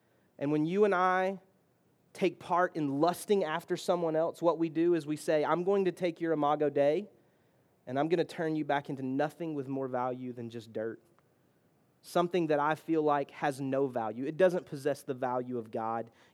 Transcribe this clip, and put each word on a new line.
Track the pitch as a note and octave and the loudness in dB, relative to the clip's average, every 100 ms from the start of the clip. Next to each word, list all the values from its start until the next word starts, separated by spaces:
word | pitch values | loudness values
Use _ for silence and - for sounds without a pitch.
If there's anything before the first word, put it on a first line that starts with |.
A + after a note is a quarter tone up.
| _ _ _ - | _ _ _ -6
And | C#3+ | -2
when | D3+ D#3 | 0 0
you | F#3+ | 2
and | G#3 F3+ | 4 4
I | F#3 F#3 F#3 G3 _ _ _ _ _ _ _ | 4 4 0 -4 _ _ _ _ _ _ _
take | - F3+ - | -2 -2 -2
part | - F3 F3+ E3 | -2 0 0 0
in | D3 C#3 | -2 2
lusting | E3 F3 - G3+ | 2 2 2 2
after | D#3 E3 - F3 | 2 -2 -4 -4
someone | - F3+ E3 D#3 | 0 0 2 2
else, | D#3+ A#2 | 0 2
what | E3 D#3+ | 2 2
we | E3 | 0
do | D3+ E3+ E3+ | 2 2 2
is | D3 | 0
we | D3+ | -6
say, | - D#3 C#3 | 0 2 2
"I'm | D#3+ | 2
going | F3+ G3+ F#3+ | 2 2 2
to | |
take | E3+ F3+ D#3+ | 0 -2 -2
your | E3 | -2
Imago | D3+ D3 D3+ D3 | 2 2 2 2
Dei, | C#3 C#3+ D#3 G#3 _ _ _ _ _ _ _ - | 4 2 2 -4 _ _ _ _ _ _ _ -6
and | C3 | -2
I'm | D#3 | 0
gonna | E3+ | 0
turn | D#3 - D#3+ D#3 | 0 -2 -4 -2
you | D3 | 0
back | C#3+ C#3+ | -2 -2
into | C3+ | -6
nothing | C3 C3+ D3 - E3 D3 | -4 -2 -2 -4 -8 -6
with | C3 | -6
more | C3+ C3 | -6 -4
value | B2+ B2+ B2+ B2+ | -4 -4 -6 -10
than | A#2+ A#2 | -10 -10
just | A#2 A2 | -12 -10
dirt. | A2 A2+ A2 _ _ _ _ _ _ _ _ _ _ | -8 -8 -8 _ _ _ _ _ _ _ _ _ _
Something | - F3+ F3 F#3 D#3 | -2 0 2 0 2
that | D3 | 2
I | D3 D#3 | 2 0
feel | - D#3+ | -2 0
like | D3+ C#3+ C#3+ | 2 2 -2
has | - D#3 C3 | -4 -4 -2
no | C3+ C3+ C#3 | -2 0 0
value. | A#2+ A2 A2 C3+ | -2 -4 -4 -4
It | D#3 | 4
doesn't | F#3 F3 - | 4 4 -6
possess | D3 C#3+ C3+ | -6 -4 -4
the | - B2+ | -6 -6
value | B2+ B2+ B2 B2 | -2 -4 -4 -6
of | A2 | -6
God. | A#2 A2+ A#2 A#2 _ _ | -6 -4 -4 -6 _ _